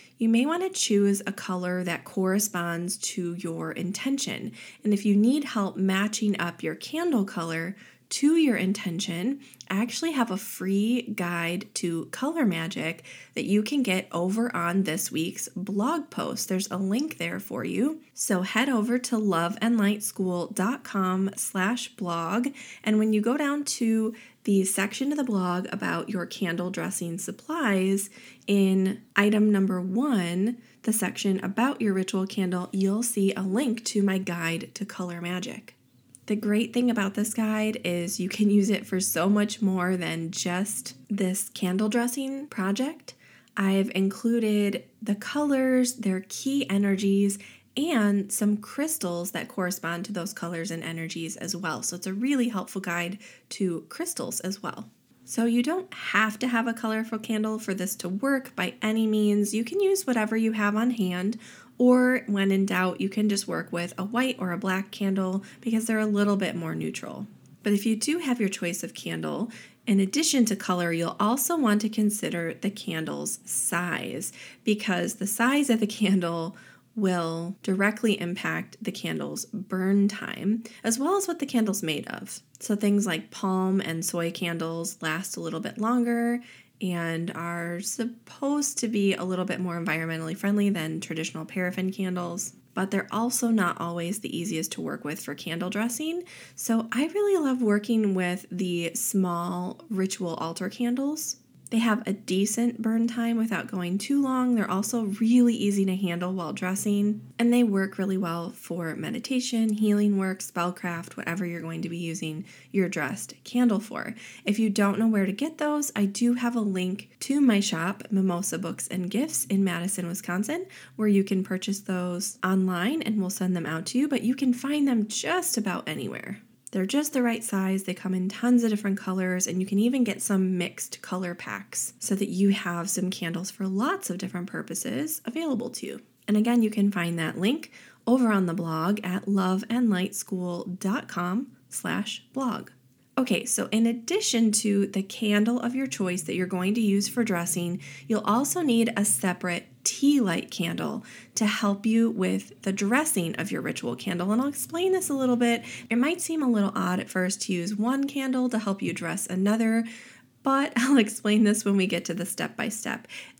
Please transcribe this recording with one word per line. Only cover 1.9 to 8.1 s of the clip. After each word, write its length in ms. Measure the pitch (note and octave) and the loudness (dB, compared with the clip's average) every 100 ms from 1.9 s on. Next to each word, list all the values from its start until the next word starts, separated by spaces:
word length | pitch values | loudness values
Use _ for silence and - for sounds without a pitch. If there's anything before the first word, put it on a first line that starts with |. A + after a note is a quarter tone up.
| D#3 | -4
corresponds 920 | - G3+ F#3 G3+ G3+ F3 E3+ E3+ F3 - | -4 -2 2 2 0 -2 -2 -2 -4 -6
to 380 | - - F3 | -6 -4 -4
your 380 | F3 E3+ E3 D#3+ | -4 -6 -6 -6
intention. 800 | D#3 F3+ - C4+ C#4 - - - - - - | -4 -6 -4 -2 -2 -2 -6 -8 -12 -18 -4
And 120 | G#3+ | 0
if 100 | G3+ | 2
you 100 | G#3 | 4
need 300 | G3+ A3+ D4 | 6 6 4
help 320 | C#4+ A3 F#3+ - | 0 -2 -2 0
matching 640 | F#3+ F#3+ G#3 G#3+ G#3 F#3+ | 2 2 2 0 0 0
up 220 | F3 - | -2 -4
your 120 | D#3+ | -6
candle 520 | D#3 - D#4 F4 B3 G3 | -6 -6 -4 0 2 0
color 500 | - E3 D#3+ E3+ G3+ - - | -2 -4 -4 -4 -8 -16 -20
to 280 | - | -10